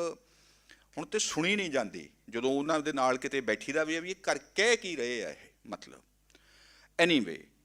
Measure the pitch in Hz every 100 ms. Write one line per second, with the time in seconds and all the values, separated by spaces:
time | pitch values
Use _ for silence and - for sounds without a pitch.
0 | 170 - _ _ _ _ _ - _ -
1 | 170 214 - 147 170 208 180 135 104 87
2 | 71 _ - 117 127 139 147 156 147 139
3 | 127 127 131 139 110 107 - 147 156 165
4 | 180 190 - 143 - - 220 233 190 151
5 | 120 120 87 71 - _ 117 98 65 65
6 | _ _ _ - _ - - - _ -
7 | 170 151 92 76 - _